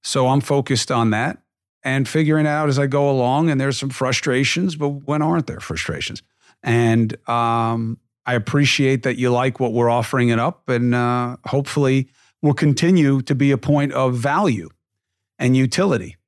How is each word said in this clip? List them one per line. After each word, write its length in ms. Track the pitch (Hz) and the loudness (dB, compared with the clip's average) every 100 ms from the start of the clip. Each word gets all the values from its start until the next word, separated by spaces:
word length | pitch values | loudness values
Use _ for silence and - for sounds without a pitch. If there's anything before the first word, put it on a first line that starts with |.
So 240 | - 147 127 | -4 0 2
I'm 140 | 139 | 0
focused 500 | 123 139 135 127 - | 0 -2 0 -2 -2
on 200 | 123 113 | 0 0
that 260 | 104 135 - _ _ _ _ | 0 -2 -6 _ _ _ _
and 240 | 135 135 135 | -4 -2 0
figuring 400 | 160 156 156 151 | 0 2 2 2
out 200 | 147 151 | 0 0
as 100 | 139 | 0
I 100 | 139 | 0
go 220 | 135 143 | 0 2
along, 400 | 135 123 139 165 | 2 2 2 2
and 120 | 139 | 0
there's 160 | 135 131 | -2 -4
some 120 | 139 | -6
frustrations, 840 | 127 131 - - 127 131 165 185 151 | -4 -2 -2 0 0 0 0 -2 -2
but 140 | 143 | -4
when 320 | 143 143 151 | -4 -4 -2
aren't 260 | 151 170 - | 0 0 -2
there 140 | - | -10
frustrations? 600 | - 85 - 76 - - _ _ _ _ | -8 -8 -6 -6 -8 -10 _ _ _ _
And, 520 | - 117 117 113 110 - - | -2 2 4 2 0 -4 -4
um, 720 | 120 117 117 113 117 113 117 _ _ - | -2 0 0 -2 -2 -6 -8 _ _ -4
I 80 | |
appreciate 720 | 123 104 143 139 - 131 135 | -4 0 2 2 2 2 0
that 140 | 127 120 | -2 -2
you 120 | 123 | 0
like 320 | 120 131 117 | 2 0 -2
what 100 | 123 | -2
we're 180 | 117 117 | 2 2
offering 400 | 120 120 131 123 | 2 0 0 2
it 100 | 117 | 2
up, 280 | 127 - - | 0 -4 -4
and, 260 | 123 123 | 0 2
uh, 440 | 123 120 123 123 123 - | 0 0 -2 -4 -8 -4
hopefully 640 | 139 139 - 135 135 131 _ _ _ | -4 -2 0 2 2 -2 _ _ _
will 120 | 147 | 0
continue 680 | - 156 135 170 185 143 139 | 2 2 2 4 4 4 2
to 140 | 127 135 | 0 0
be 160 | 139 | 2
a 60 | 131 | 0
point 360 | - 147 143 | 0 0 0
of 220 | 127 131 123 | 0 -2 0
value 540 | 127 156 202 107 82 _ _ _ _ _ _ _ | -2 0 0 -2 -8 _ _ _ _ _ _ _
and 160 | 123 131 | 0 2
utility 600 | 131 - 190 123 90 - | 2 0 0 0 -4 -16